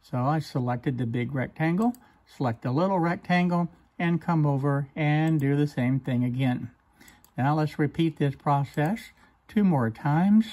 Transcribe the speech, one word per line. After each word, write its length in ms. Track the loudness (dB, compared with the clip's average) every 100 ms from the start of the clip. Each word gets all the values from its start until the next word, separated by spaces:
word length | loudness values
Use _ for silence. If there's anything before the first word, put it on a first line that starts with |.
So 160 | _ -2
I 220 | 0 0
selected 580 | -2 -4 -4 -4 -4 -4
the 80 | -4
big 280 | -4 -4
rectangle, 600 | -4 -6 -2 -2 2 0 -2 -16 _ _
select 360 | -4 -4 -2
the 100 | -2
little 260 | 0 2 2
rectangle, 680 | 0 -2 0 0 2 0 -2 -6 _ _
and 220 | -2 -2
come 240 | 0 0
over 440 | 2 0 0 -2 -4
and 460 | -4 0 2 2 2
do 160 | 2 2
the 100 | 0
same 340 | 0 -2 -2
thing 240 | -2 -2
again. 460 | -2 0 -2 -2 -8 _ _ _ -20 -20 _ -4
Now 180 | 0
let's 240 | 0 -2 -2
repeat 380 | -4 0 -2 0
this 180 | -2
process 760 | -2 -2 0 0 -2 -2 -2 -8 _ -20 _ _
two 180 | 2
more 260 | 2 2 0
times 560 | -2 0 2 6 4 4